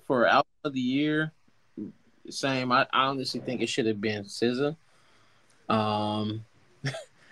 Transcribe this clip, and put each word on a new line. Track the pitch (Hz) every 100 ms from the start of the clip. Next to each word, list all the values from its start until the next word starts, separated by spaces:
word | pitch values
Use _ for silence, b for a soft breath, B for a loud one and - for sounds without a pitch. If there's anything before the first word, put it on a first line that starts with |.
| -
for | 131 98
album | 120 - _
of | 151
the | 131
year, | 123 135 151 151 156 - _ _ _ - 104 - _ _ -
same. | - 139 131 127
I, | 127 131
I | 123 135
honestly | 139 127 123
think | - 120
it | 113
should | - 113
have | 104
been | 110 104
S | 101 -
Z | 120 123 147 156 _ _ _ _ _ _ _ _ -
A. |
Um, | 110 107 107 107 107 107 110 110 _ _ _
<laughs> | 139 131 - _ b